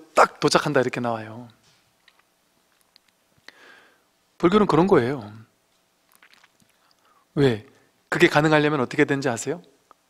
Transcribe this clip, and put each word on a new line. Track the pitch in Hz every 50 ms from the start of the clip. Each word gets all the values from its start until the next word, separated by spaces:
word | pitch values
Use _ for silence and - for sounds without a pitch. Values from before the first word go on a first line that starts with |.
| - _ -
딱 | - - - - -
도착한다, | - 147 - 160 - 160 143 135
이렇게 | 123 127 - 131
나와요. | 123 120 117 110 110 107 110 120 123 113 110 _ _ _ _ _ _ _ _ _ _ _ _ _ _ _ _ _ _ _ _ _ _ _ _ _ _ _ _ _ _ _ _ _ _ _ _ _ _ - _ _ - - - _ _ _ _ _ _ _ _ _ _ _ _ -
불교는 | - 175 185 214 208 -
그런 | 160 147 180 202
거예요. | 196 147 117 123 147 135 101 107 107 110 113 _ _ _ _ _ _ _ _ _ _ _ _ _ _ _ _ _ _ _ _ _ _ _ _ _ _ _ _ _ _ _ _ _ _ _ _ _ -
왜? | 156 139 131 113 98 - - _ _ _ _ _ _ _ -
그게 | - 156 175 156
가능하려면 | - 151 151 160 156 151 147 147 151 143
어떻게 | 123 117 - 143 147
되는지 | 147 143 139 135 139
아세요? | 117 110 - 135 151 175 - _ _ _ _ _ _ _ _ _